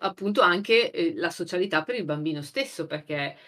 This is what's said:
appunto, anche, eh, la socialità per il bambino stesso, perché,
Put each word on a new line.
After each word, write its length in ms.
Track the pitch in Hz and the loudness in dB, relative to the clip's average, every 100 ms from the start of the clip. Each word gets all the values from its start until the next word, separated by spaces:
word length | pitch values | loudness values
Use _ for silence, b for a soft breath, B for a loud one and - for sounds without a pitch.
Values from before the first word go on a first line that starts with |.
appunto, 400 | 196 - 196 208 | -6 -2 0 4
anche, 480 | 180 175 208 226 226 | 4 4 4 4 4
eh, 240 | - 165 156 | 0 -2 0
la 140 | 170 | -4
socialità 520 | - 175 180 196 156 | -4 -4 -2 0 0
per 140 | 156 247 | 0 -4
il 80 | |
bambino 380 | 156 151 151 147 | -2 -2 -2 -4
stesso, 440 | 143 269 269 - 147 | -6 -6 -4 -6 -8
perché, 500 | 151 - 147 139 B | -8 -6 -4 -4 B